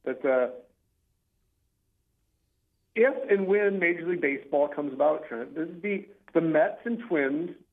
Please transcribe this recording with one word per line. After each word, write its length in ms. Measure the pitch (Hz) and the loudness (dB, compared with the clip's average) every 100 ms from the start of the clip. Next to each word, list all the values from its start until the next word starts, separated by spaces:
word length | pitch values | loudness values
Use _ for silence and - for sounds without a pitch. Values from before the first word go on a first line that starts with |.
But, 200 | - 127 | -6 -4
uh, 260 | 139 131 123 - - _ _ _ _ _ _ _ _ _ _ _ _ _ _ _ _ _ _ _ _ _ _ | 0 2 0 -4 -20 _ _ _ _ _ _ _ _ _ _ _ _ _ _ _ _ _ _ _ _ _ _
if 180 | 226 254 294 262 | 2 2 2 0
and 200 | 202 185 | 2 4
when 320 | 208 202 196 | 2 2 2
Major 260 | 170 170 170 | 0 0 -2
League 140 | 175 | -2
Baseball 480 | 143 139 - 147 147 | -2 -2 -2 0 0
comes 240 | - 143 | -2 -6
about, 340 | 131 151 151 - | 0 2 2 -6
Trent, 300 | 117 123 143 | -10 -8 -8
this 100 | 170 | -8
would 160 | 180 | -6
be 240 | 208 196 - - - | -4 -4 -8 -20 -2
the 80 | 170 | 0
Mets 380 | 165 151 185 - | 2 2 2 0
and 160 | 233 233 - | -6 -6 -2
Twins 420 | 160 135 147 180 - _ | 0 0 -2 -6 -10 _